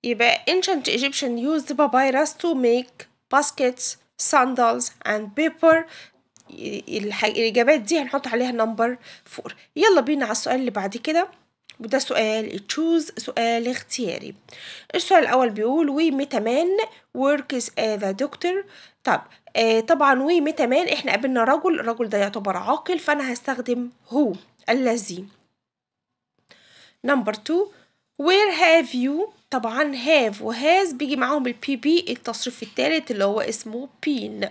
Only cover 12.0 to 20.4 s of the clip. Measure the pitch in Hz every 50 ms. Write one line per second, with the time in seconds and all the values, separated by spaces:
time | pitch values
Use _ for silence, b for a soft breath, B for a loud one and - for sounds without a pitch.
12 | - - - - 226 214 214 220 220 - - 202 202 - - 302 320 330 330 330
13 | 302 - - - - - - - 233 233 233 233 233 247 247 - - _ - -
14 | 240 180 - - - - 196 _ _ B B B B B B B B B - 359
15 | - - 392 339 285 - - 262 254 233 202 196 214 233 269 320 330 285 269 294
16 | 330 330 269 269 285 277 - 226 214 - 240 285 339 359 381 415 440 440 B B
17 | B B _ 247 262 277 294 285 277 _ 277 247 233 - - - 220 220 214 202
18 | 208 190 196 196 262 - - - - 349 370 392 392 B B B B B B B
19 | _ 277 185 - - b b b b - _ - 226 226 226 226 220 220 330 277
20 | 294 277 269 254 269 302 349 339